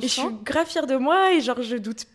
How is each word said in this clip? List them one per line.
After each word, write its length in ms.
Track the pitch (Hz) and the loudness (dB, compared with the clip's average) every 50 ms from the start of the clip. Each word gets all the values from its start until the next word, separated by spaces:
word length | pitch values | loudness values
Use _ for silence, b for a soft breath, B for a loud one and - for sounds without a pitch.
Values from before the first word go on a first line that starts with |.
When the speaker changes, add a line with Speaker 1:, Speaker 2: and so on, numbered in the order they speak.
Speaker 1:
Et 0 | |
je 60 | 240 247 | -4 -2
suis 120 | - 262 | -2 -2
Speaker 2:
franchement. 180 | 247 240 226 214 | -2 -4 -6 -6
Speaker 1:
grave 240 | 214 - 285 311 330 | -6 -2 0 0 0
fière 200 | 320 - 330 302 254 | 0 -2 -2 0 0
de 80 | 269 | 0
moi 360 | 262 254 294 339 381 381 381 | 2 2 4 4 4 6 6
et, 80 | 359 320 | 4 4
genre, 200 | 226 240 240 240 | 2 0 -2 -4
je 140 | 247 220 247 | -4 -4 -4
doute 300 | 240 196 226 226 - - - | -4 -4 -6 -8 -10 -12 -16